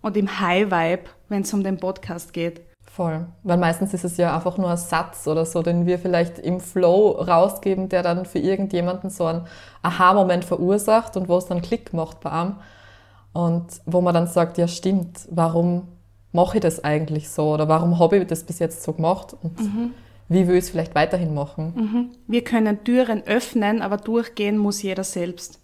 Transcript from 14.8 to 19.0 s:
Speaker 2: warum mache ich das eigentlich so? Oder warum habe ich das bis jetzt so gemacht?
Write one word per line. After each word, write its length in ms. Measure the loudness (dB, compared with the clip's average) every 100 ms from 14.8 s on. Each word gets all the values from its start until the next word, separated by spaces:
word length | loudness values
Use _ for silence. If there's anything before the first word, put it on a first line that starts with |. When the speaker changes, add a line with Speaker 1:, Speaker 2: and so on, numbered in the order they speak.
| 0 0 -2 -10 -8
Speaker 2:
warum 600 | -2 0 2 2 0 -4 -20 _ _ _
mache 260 | 0 2 2
ich 40 |
das 220 | 0 0
eigentlich 460 | -2 -2 0 -4 -6
so? 200 | -2 0
Oder 140 | 0 2
warum 320 | 2 2 4
habe 180 | 4 4
ich 80 | 2
das 180 | -4
bis 140 | -6 -4
jetzt 240 | -4 -4
so 120 | -8
gemacht? 420 | -2